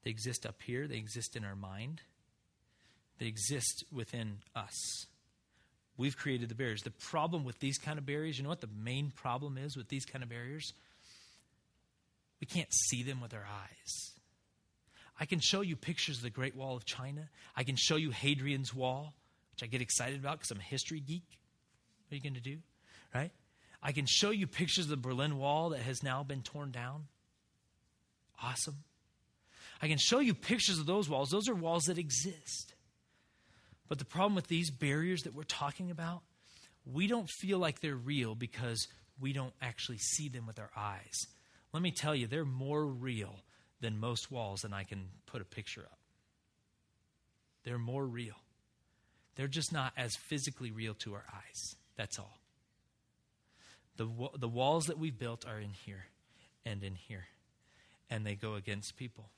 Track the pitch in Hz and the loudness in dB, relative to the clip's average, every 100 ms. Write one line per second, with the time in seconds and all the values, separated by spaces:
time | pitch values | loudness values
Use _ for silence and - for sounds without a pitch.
0 | - 110 117 120 - 107 - 123 147 123 | -2 -2 -2 -2 -4 -8 -4 -2 -2 -4
1 | 107 120 113 120 104 98 98 95 120 160 | -4 -6 -6 -4 -6 -6 -6 -6 -6 -8
2 | - _ _ _ _ _ _ _ - _ | -12 _ _ _ _ _ _ _ -20 _
3 | _ _ 113 110 104 139 - - - 139 | _ _ -4 0 0 2 0 -2 -6 -6
4 | 113 120 110 101 - 120 95 - - - | -4 -2 -4 -6 -8 -8 -6 -6 -6 -6
5 | - _ _ _ _ _ _ _ _ - | -10 _ _ _ _ _ _ _ _ -2
6 | 135 131 147 127 117 113 127 104 117 - | 0 0 0 0 0 -2 0 0 -4 -8
7 | - 165 160 170 131 - 135 135 - 151 | -2 2 2 2 -2 0 0 0 -2 -4
8 | 135 143 160 135 139 139 110 107 113 131 | -2 -2 0 -2 -2 -4 -4 -6 -2 0
9 | 143 - 127 123 143 131 143 135 113 135 | 0 -2 -2 0 -2 -4 -4 -6 -4 -4
10 | 127 135 123 120 123 151 - - - - | -4 -6 -6 -6 -6 -6 -8 -10 -20 -20
11 | - - - - _ _ _ _ _ _ | -20 -20 -20 -20 _ _ _ _ _ _
12 | _ _ _ _ - 175 151 - - 123 | _ _ _ _ -2 -2 4 4 4 2
13 | 123 131 117 110 101 104 95 - - - | 0 -4 -4 -8 -8 -8 -10 -14 -8 -8
14 | - - _ _ _ _ _ _ _ - | -8 -12 _ _ _ _ _ _ _ -20
15 | - - 156 175 - 196 196 151 - 170 | -20 -6 0 4 6 4 2 0 -2 0
16 | - 131 120 110 131 131 135 123 - - | 0 0 -4 -2 -2 -2 -6 -4 -4 -4
17 | 131 143 151 - - - 127 131 - 156 | -4 -6 -10 -16 -8 -2 2 4 6 6
18 | 160 117 139 147 135 135 127 127 127 131 | 4 4 4 6 4 2 0 0 2 2
19 | 151 - _ _ _ - 117 127 120 - | -4 -12 _ _ _ -8 -2 -2 2 2
20 | 123 139 139 156 - 101 95 135 - 156 | 2 -2 -2 -2 -2 -4 -2 -2 0 -4
21 | 139 170 - - _ _ _ _ _ _ | -2 -4 -6 -20 _ _ _ _ _ _
22 | _ 143 139 127 123 151 - _ - - | _ -6 -4 -4 -6 -8 -12 _ -20 -20
23 | - 127 160 - _ _ - - 143 143 | -4 -2 -2 -6 _ _ -20 -4 0 2
24 | 135 - 202 214 180 - 170 - 156 147 | 6 6 6 6 2 2 2 4 2 0
25 | 127 127 147 143 139 147 165 143 117 123 | 2 2 2 4 4 4 4 0 -2 0
26 | 139 131 139 139 117 147 143 123 123 143 | 0 0 0 -4 -4 -6 -6 -4 -6 -6
27 | 147 _ _ _ _ _ _ _ _ _ | -10 _ _ _ _ _ _ _ _ _
28 | _ _ _ - 123 127 - 143 - _ | _ _ _ -6 -2 0 -2 -4 -12 _
29 | _ _ _ _ _ - - - 156 151 | _ _ _ _ _ -20 -18 -2 2 6
30 | - 240 269 170 - 226 - 175 151 196 | 8 8 8 6 4 4 6 4 4 4
31 | 165 139 135 190 214 208 165 170 156 175 | 4 4 4 4 4 2 4 4 4 2
32 | 160 127 175 160 - - - - _ _ | 2 2 0 -4 -8 -8 -8 -16 _ _
33 | _ _ _ _ _ - - - - 147 | _ _ _ _ _ -20 -20 -20 -6 -4
34 | 139 170 202 196 - 165 170 131 147 147 | -2 2 4 4 2 2 2 2 2 4
35 | 170 180 156 135 156 - 147 - 180 165 | 2 0 -2 -8 -4 -2 -2 -2 -6 -4
36 | 165 175 _ _ - - - _ - 135 | -4 -4 _ _ -20 -20 -20 _ -4 2
37 | 202 233 175 - 190 190 170 - 156 135 | 4 4 0 -4 2 4 4 2 -2 -2
38 | 120 147 117 110 123 - 123 113 - - | 0 2 2 0 -4 -2 0 0 -2 -6
39 | - - 135 139 127 - 127 113 - 113 | -20 -6 -2 0 -2 -4 -6 -4 -6 -2
40 | - - 147 127 113 110 104 - 104 95 | 0 0 0 -4 -6 -8 -8 -2 -2 -2
41 | - - - - - - _ 151 180 - | -4 -4 -4 -8 -20 -20 _ 2 2 4
42 | 151 147 117 147 147 127 135 147 151 127 | 2 4 2 2 0 0 2 2 2 0
43 | 131 117 95 98 - - _ _ 117 107 | -2 -2 -2 -8 -18 -20 _ _ -2 0
44 | 113 117 - 131 107 98 107 98 95 98 | 2 0 -2 -2 -2 -2 -4 -4 -4 -6
45 | 92 95 - 120 95 - 104 - - - | -8 -14 -10 -10 -8 -8 -8 -10 -12 -20
46 | _ _ _ _ _ _ _ _ _ _ | _ _ _ _ _ _ _ _ _ _
47 | _ _ _ _ _ _ 120 120 117 135 | _ _ _ _ _ _ -4 -2 0 0
48 | 135 117 113 101 _ _ _ _ _ _ | 0 -2 -6 -10 _ _ _ _ _ _
49 | _ _ _ - 139 147 147 160 131 - | _ _ _ -4 -2 0 0 2 0 0
50 | 123 - - 147 139 - 123 110 113 104 | -2 -2 -2 -2 -2 -4 -6 -2 -4 -4
51 | - 101 - 101 - - - - _ - | -6 -8 -10 -14 -12 -10 -10 -10 _ -6
52 | 104 - 98 - _ _ _ _ _ _ | -6 -6 -10 -18 _ _ _ _ _ _
53 | _ _ _ _ _ _ - - _ - | _ _ _ _ _ _ -20 -20 _ -6
54 | 113 117 135 143 120 120 131 165 156 156 | -4 -2 -6 -2 -2 4 4 6 2 0
55 | 160 117 120 117 - 107 104 98 - 98 | -2 -2 -6 -6 -8 -8 -8 -8 -10 -12
56 | 92 _ _ - - _ 113 101 98 92 | -14 _ _ -20 -20 _ -6 -4 -4 -8
57 | - 98 90 - _ _ _ - - - | -10 -12 -12 -20 _ _ _ -20 -20 -20
58 | _ 113 107 101 110 104 98 101 104 - | _ -2 0 -2 -2 -4 -2 -4 -4 -8
59 | 127 - 104 | -10 -10 -20